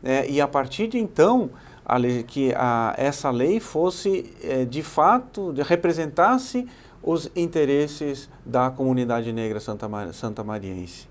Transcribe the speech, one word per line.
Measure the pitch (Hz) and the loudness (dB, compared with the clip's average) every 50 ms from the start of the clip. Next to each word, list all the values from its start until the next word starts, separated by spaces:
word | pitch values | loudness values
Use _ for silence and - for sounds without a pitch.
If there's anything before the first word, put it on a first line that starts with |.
| - | 0
né, | 127 131 135 135 - | 0 0 0 0 0
e | 143 143 | 2 0
a | 143 139 | 0 2
partir | - 143 135 131 - - 208 226 | 2 0 -2 -2 -4 -4 -4 -2
de | 226 247 | -2 -2
então, | 226 202 - - 156 190 247 254 220 247 - - - - - - - | -4 -2 4 4 6 6 6 4 2 0 -6 -12 -20 -20 -20 -20 -4
a | - - 123 | 0 2 2
lei, | 123 123 123 123 117 | 2 2 0 0 -4
que | 120 - 139 135 131 123 | -6 -4 0 0 2 2
a, | 120 127 123 120 117 117 110 - - | 2 2 2 2 2 0 0 0 0
essa | 131 139 143 - - 143 | 0 -2 -2 0 -2 -2
lei | 127 120 127 156 196 226 | 0 2 2 2 2 0
fosse, | 220 - - 156 165 185 180 - - 202 190 180 - - - - - | -2 -4 -2 0 0 0 0 0 -2 0 0 0 -2 -8 -14 -12 -6
é, | - 135 131 131 | -2 0 0 0
de | 117 120 151 | -2 -4 -6
fato, | 156 - - - 151 175 220 254 254 - - - 196 180 147 | -8 -4 2 4 6 6 6 4 2 -4 -10 -8 -6 -6 -2
de, | 131 | -4
representasse | 143 143 175 170 170 185 170 156 165 151 147 - 175 208 247 262 254 - - 254 247 247 - - - - - - | 0 2 2 2 4 2 0 2 -2 -4 2 4 4 6 6 2 0 -2 -6 -6 -6 -6 -12 -20 -20 -20 -20 -8
os | - - 165 165 - - - | -2 -2 -2 -2 -2 -4 -4
interesses | 180 170 165 170 165 151 135 139 143 147 147 147 - 156 147 139 131 - - - - - | -2 -2 0 2 2 2 4 4 2 2 0 -2 -6 -6 -6 -6 -6 -10 -18 -20 -20 -14
da | 131 117 127 127 131 | -2 0 2 2 2
comunidade | 131 131 135 131 131 127 123 117 120 117 113 117 | 0 0 0 2 2 2 0 0 0 -2 -2 -4
negra | 113 113 113 110 107 104 | -4 -4 -4 -4 -4 -4
santa | 104 - 107 104 - 107 | -6 -8 -8 -8 -8 -8
ma-, | 107 104 104 85 | -6 -6 -8 -8
santamariense. | - - - 113 107 104 107 104 107 107 95 95 92 92 90 87 - - - - | -10 -8 -8 -8 -8 -8 -8 -8 -8 -8 -8 -8 -8 -8 -10 -12 -14 -18 -20 -20